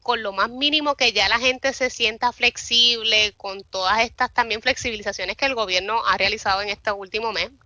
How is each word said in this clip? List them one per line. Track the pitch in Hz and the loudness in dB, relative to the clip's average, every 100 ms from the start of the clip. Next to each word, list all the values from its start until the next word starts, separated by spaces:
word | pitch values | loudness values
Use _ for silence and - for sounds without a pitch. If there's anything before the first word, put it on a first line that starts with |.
con | - 233 | -4 -2
lo | 208 | -2
más | 190 226 | -2 -2
mínimo | 247 294 302 294 | 0 0 2 0
que | 277 240 | 2 2
ya | 208 196 | 2 2
la | 226 | 2
gente | 254 254 269 | 2 0 -2
se | 247 254 | -2 -2
sienta | - 220 226 247 | 0 -2 0 -2
flexible, | - 240 - - 240 240 233 220 214 208 | 0 -2 -2 0 2 4 2 2 2 2
con | - 196 196 | -2 -10 -10
todas | - 190 185 214 | -8 -2 2 2
estas | 233 - 254 | 2 0 -2
también | - 226 214 | 0 -2 0
flexibilizaciones | 262 269 247 214 208 202 185 | 0 -2 -2 -6 -6 -6 -6
que | 226 277 | -2 -2
el | |
gobierno | 240 196 180 196 233 | -2 0 -2 0 0
ha | 196 190 | 2 2
realizado | 196 214 208 190 | 2 0 0 0
en | 208 | -2
este | 208 220 | -4 -4
último | 202 196 214 226 | -4 -4 -4 -2
mes, | 185 202 277 | -2 -4 -8